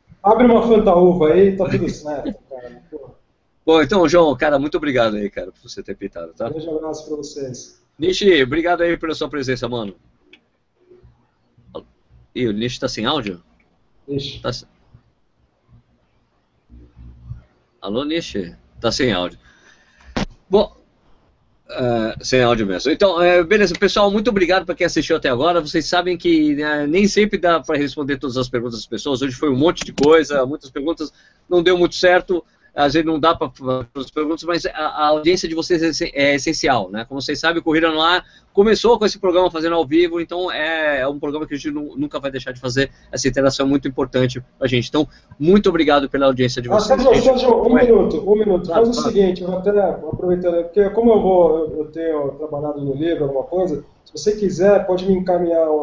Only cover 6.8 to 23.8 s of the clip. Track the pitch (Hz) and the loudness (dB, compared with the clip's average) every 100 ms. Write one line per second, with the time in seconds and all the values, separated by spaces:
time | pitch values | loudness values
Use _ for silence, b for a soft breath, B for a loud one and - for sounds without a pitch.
6.8 | 156 147 - 151 143 147 135 120 - _ | -8 -10 -10 -10 -10 -12 -12 -12 -18 _
7.8 | _ _ 170 185 208 165 127 156 170 175 | _ _ -4 2 4 4 2 0 -2 0
8.8 | 170 165 160 151 151 147 127 123 117 120 | 0 -2 -6 -6 -6 -6 -6 -6 -6 -6
9.8 | 104 - _ _ _ _ _ _ _ _ | -8 -12 _ _ _ _ _ _ _ _
10.8 | 359 359 - _ _ _ _ _ _ - | _ -20 -20 _ _ _ _ _ _ -20
11.8 | _ _ _ _ _ - 123 104 120 123 | _ _ _ _ _ -4 -4 -2 -4 -6
12.8 | 135 - 113 151 107 87 _ _ _ _ | -8 -4 -4 -4 -6 -12 _ _ _ _
13.8 | _ _ - 139 - - 123 127 - _ | _ _ -10 -8 -8 -10 -10 -10 -16 _
14.8 | _ - _ _ _ _ _ _ _ - | _ -20 _ _ _ _ _ _ _ -20
15.8 | _ _ _ _ _ _ _ _ _ 60 | _ _ _ _ _ _ _ _ _ -20
16.8 | 60 - 60 60 60 - _ _ _ _ | -20 -20 -20 -20 -18 -18 _ _ _ _
17.8 | 98 110 147 165 165 104 87 - _ - | -6 -6 -4 -6 -6 -8 -10 -14 _ -4
18.8 | 113 107 127 92 90 - b b b b | -4 0 -2 -2 -4 -10 b b b b
19.8 | b b b - - - _ 202 - _ | b b b -6 -6 -10 _ 0 0 _
20.8 | _ _ _ _ _ _ _ _ _ - | _ _ _ _ _ _ _ _ _ -4
21.8 | 123 117 110 - - 127 120 113 101 90 | -2 -2 -4 -6 -2 2 2 2 -2 -2
22.8 | - 160 202 170 175 180 165 214 196 165 | -2 2 2 4 4 4 2 2 0 0